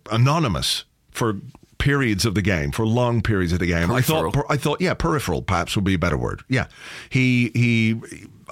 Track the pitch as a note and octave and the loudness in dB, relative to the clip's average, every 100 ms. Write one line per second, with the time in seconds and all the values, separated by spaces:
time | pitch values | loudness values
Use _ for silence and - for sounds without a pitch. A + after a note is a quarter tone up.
0 | - A2 C3 E3 C3+ C#2+ - - - _ | -4 2 2 2 0 -2 -2 -4 -8 _
1 | _ - A#2 G2 B2 - - _ D3 C#3+ | _ -4 -4 -4 -10 -20 -20 _ 0 2
2 | C3 G2 A#2 G2 G2 E2+ C#2+ C#2+ A2 A#2+ | 2 0 0 0 0 0 -2 -2 0 2
3 | B2 A#2+ G2+ G2 F2 F2 F2 E2+ E2+ B2 | 2 0 0 0 0 0 0 0 2 2
4 | B2 D#3+ G2 C#3 - D3 D3+ D3 F3+ - | 2 0 0 -2 0 -2 -2 0 -2 0
5 | E3+ D3+ - C#2+ - F2 E2+ G#2+ G2 F#2+ | 0 -2 -2 -4 0 -2 0 0 0 2
6 | F2 C#2+ A1+ G1+ - B2+ - - - - | 0 0 -2 -6 -4 -2 -2 -10 -18 -18
7 | - C3 B2+ B2 A#2+ - A#2+ A#2 A2 A2+ | -4 2 4 2 2 2 2 4 2 0
8 | - - G2 - - | -6 -16 -18 -20 -16